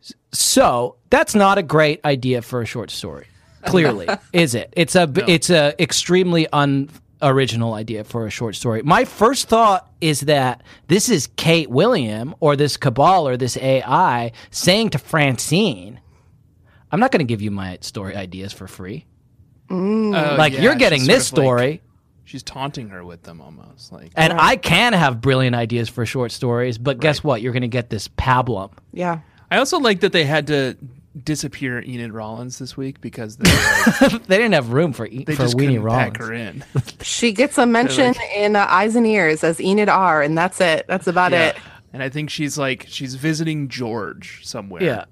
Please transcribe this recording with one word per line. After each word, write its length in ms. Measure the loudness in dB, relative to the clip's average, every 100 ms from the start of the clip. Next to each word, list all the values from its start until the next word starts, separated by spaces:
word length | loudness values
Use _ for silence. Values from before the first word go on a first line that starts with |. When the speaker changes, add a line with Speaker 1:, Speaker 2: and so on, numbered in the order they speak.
Speaker 1:
S-, 120 | -20 -20 _
so, 640 | -4 0 4 4 4 -2 -6 _
that's 260 | 2 2 4
not 220 | 4 4
a 40 |
great 360 | 2 2 2 2 -2
idea 360 | -2 0 -2
for 200 | -2 -6
a 40 | -6
short 240 | -8 -10
story, 360 | -12 -12 -14 -20 _ _ _ 0
clearly, 420 | 2 4 0 -4 -6
Speaker 2:
<laughs> 100 | _
Speaker 1:
is 240 | 0 2 0
it? 180 | -6 -2
It's 180 | 2 4
a 120 | 2
b-, 140 | 0
Speaker 2:
No. 60 | 2
Speaker 1:
it's 220 | 0 4
a 260 | 4 4 0
extremely 720 | -2 -2 2 2 4 2 0
unoriginal 1200 | 0 2 0 -2 -10 _ _ 2 2 2 0 -2
idea 300 | -4 -8 -10
for 220 | -8 -8 -8
a 40 |
short 260 | -6 -8 -6
story. 260 | -4 -2
My 220 | 2 2 2
first 420 | 2 2 2 0
thought 420 | 4 4 2 -2 _
is 200 | -2 -2
that 400 | 2 2 2 -4 -12 -20 _
this 200 | 0 2
is 180 | 0 -2 -4
Kate 320 | 2 2 2
William 680 | 2 2 2 -2 -6 -8 -2
or 160 | 0 2
this 200 | 0 0
cabal 500 | -2 2 4 4 2
or 100 | -2
this 200 | -4 -2
A 240 | 0 0
I 480 | 2 2 2 2 -4 -10 -14
saying 380 | -4 0 2 2
to 60 | -4
Francine, 1000 | -2 0 2 0 0 0 0 -2 -12 -20 _ _ _ _ _ _ _ _ _
"I'm 80 | 0
not 120 | 2
gonna 120 | 2
give 180 | 0 -4
you 100 | -4
my 260 | -6 -8 -10
story 340 | -14 -12 -10 -10
ideas 360 | -12 -12 -14
for 140 | -14 -18
free." 380 | -16 -14 -14 -16 _ _ _ _ _ _
Speaker 3:
Mm. 440 | -4 -2 0 0
Speaker 2:
Oh, 220 | 0 0 4
Speaker 1:
Like, 180 | 2
Speaker 2:
yeah, 80 | 4
Speaker 1:
you're 120 | 2
Speaker 2:
she's 60 | 6
Speaker 1:
getting 200 | 4 4
Speaker 2:
sort 60 | 4 2
Speaker 1:
this 160 | 2
Speaker 2:
of, 60 | 2
like, 60 | 2
Speaker 1:
story. 360 | 4 0 -2 _ _ _ _ _
Speaker 2:
she's 180 | -16
taunting 460 | -14 -10 -10 -10 -14
her 140 | -16 -16
with 180 | -18
them 180 | -20 -20
almost. 500 | -20 -20 -20 -20 -20
Like, 180 | -20 -12 2
Speaker 1:
And 180 | 2
Speaker 3:
Yeah. 60 | 4
Speaker 1:
I 160 | 2 2
can 340 | 0 2 2
have 280 | 2 2 0
brilliant 340 | 0 2 2 0
ideas 320 | -2 -2 -4
for 160 | -4 -6
short 260 | -4 -6
stories, 440 | -4 -2 -2 -2 -4
but 220 | -4 -2
guess 200 | -2 -2
Speaker 2:
Right. 40 | -2
Speaker 1:
what? 160 | -2
You're 120 | -2
gonna 140 | -4 -2
get 200 | -4 -6
this 180 | -8 -10
pablum. 640 | -6 2 2 2 -4 -8 -14 _
Speaker 3:
Yeah. 280 | -6 -4 -4 -8 _ _
Speaker 2:
I 80 | 0
also 220 | 0 0
like 220 | 0 2
that 100 | 2
they 140 | 2 0
had 220 | 0 0
to 280 | -2 -2 -6 -16 -20 _ -16
disappear 560 | -8 -6 -6 -8 -6 -6
Enid 300 | -8 -10 -10
Rollins 460 | -10 -10 -10 -14 -14
this 160 | -14 -10
week 240 | -12 -10
because 380 | -16 -12 -14 -2
they, 120 | 0
like, 760 | 2 2 2 2 2 2 0 0
Speaker 1:
<laughs> 0 |
They 100 | 2
didn't 160 | 4
have 200 | 2 0
room 200 | 0 0
for 120 | -2 -10
E-, 180 | -10 -8
Speaker 2:
they 100 | -2
Speaker 1:
for 80 |
Speaker 2:
just 120 | 0 2
Speaker 1:
Weenie 200 | 2 2
Speaker 2:
couldn't 80 | 0
pack 300 | 0 0 -4
Speaker 1:
Rollins. 80 | -10
Speaker 2:
her 60 |
in. 300 | -8 -10 -12 -8 -6 -6 -10
Speaker 3:
She 300 | -10 -2 -2
gets 260 | 0 0 2
a 60 | 2
mention 460 | 2 2 2 2
Speaker 2:
They're 0 |
like 220 | 0 -4 -2
Speaker 3:
in, 200 | 2 2
uh, 100 | 4
Eyes 280 | 2 2 2
and 100 | 2
Ears 360 | 4 2 2
as 180 | 0 0
Enid 280 | 0 2 4
R, 320 | 4 4 2
and 120 | 2 0
that's 220 | -2 0
it. 260 | 0 0 -2
That's 180 | -4 -2
about 240 | 2 2
Speaker 2:
Yeah. 180 | 4 2
Speaker 3:
it. 60 | -2 -12 -20 _
Speaker 2:
And 80 | -10
I 80 | -8
think 200 | -6 -8
she's, 260 | -6 -6 -4
like, 280 | -4 -4 -10
she's 240 | -12 -10 -6
visiting 540 | -4 -2 -4 -4 -8
George 720 | -8 -8 -6 -8 -12 -18 -20
somewhere. 380 | -14 -12 -12 -4
Speaker 1:
Yeah. 200 | -2 -2 -8